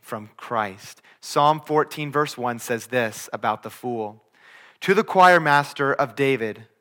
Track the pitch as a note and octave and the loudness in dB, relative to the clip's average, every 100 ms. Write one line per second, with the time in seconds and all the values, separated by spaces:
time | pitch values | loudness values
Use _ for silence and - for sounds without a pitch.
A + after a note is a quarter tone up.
0 | - A2+ G#2 - - A#2 G#2 F#2 - - | -12 -12 -12 -18 -6 -4 -4 -8 -20 -20
1 | _ _ - D3 D3 D#3 - D3+ D3+ - | _ _ -6 2 4 2 0 0 0 -4
2 | D3 C#3+ D3 - B2 A#2 - A#2 - B2 | -4 -2 -2 -4 -6 -6 -4 -6 -4 -2
3 | A2+ - - A2 A2+ G#2+ A2 - B2 A#2 | -2 -4 -12 -6 -4 -4 -8 -12 -8 -8
4 | G#2+ A2 _ _ _ - - _ - F#3+ | -8 -12 _ _ _ -20 -20 _ 0 0
5 | - F#3+ F3+ F3 D3+ C#3+ C#3+ - C#3 - | 2 6 8 8 6 2 2 -2 -2 0
6 | C3+ A2 C#3 B2+ A2 G#2 A2 _ | -2 -2 -2 0 -4 -10 -16 _